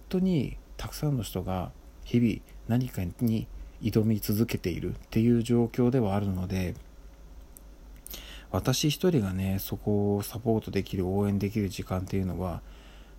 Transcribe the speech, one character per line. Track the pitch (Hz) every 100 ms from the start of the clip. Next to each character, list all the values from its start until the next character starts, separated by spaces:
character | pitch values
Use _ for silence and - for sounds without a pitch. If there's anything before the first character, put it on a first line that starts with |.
| -
当 | 185
に | 190 170 - - - -
た | -
く |
さ | - 151
ん | 135
の |
人 | 107 95
が | 87 92 80 - - -
日 | - 120
々 | 120 90 - - -
何 | 120 123
か | - 90 -
に | 120 110 107 - - -
挑 | 110 110
み | 107 107
続 | - 104 113
け | 101
て | 92
い | 80
る | -
っ | - -
て | 113
い | 117 120
う |
状 | 117 120 117
況 | 123 120
で | 131
は | 104
あ | 101
る | 101
の | 92 90
で、 | 95 90 - - - - - - - - - - - - - - - - - -
私 | 92 95 131 151
一 | 147 185
人 | 165
が | 98
ね、 | 92 95 98
そ | - 104
こ | - 104 101 101
を |
サ | 98 110
ポ | 113 110
ー |
ト | -
で | 98
き | 92 98
る、 | 90
応 | 98 101
援 | 101
で | 98
き | 107
る | 98
時 | -
間 | - 92
っ |
て | 92 98
い |
う | 92
の | 82
は、 | 90 80 - - - - -